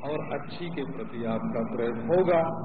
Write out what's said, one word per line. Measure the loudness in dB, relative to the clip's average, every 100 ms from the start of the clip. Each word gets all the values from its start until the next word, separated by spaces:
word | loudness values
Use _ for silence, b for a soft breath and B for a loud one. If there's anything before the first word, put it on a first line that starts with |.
| -2
और | -4 -2 -4
अच्छी | -6 -6 -6
के | -4 -6
प्रति | -6 -8 -4 -2
आपका | 0 0 -2 -2
प्रेम | 0 0 0 2
होगा। | 4 6 6 4 0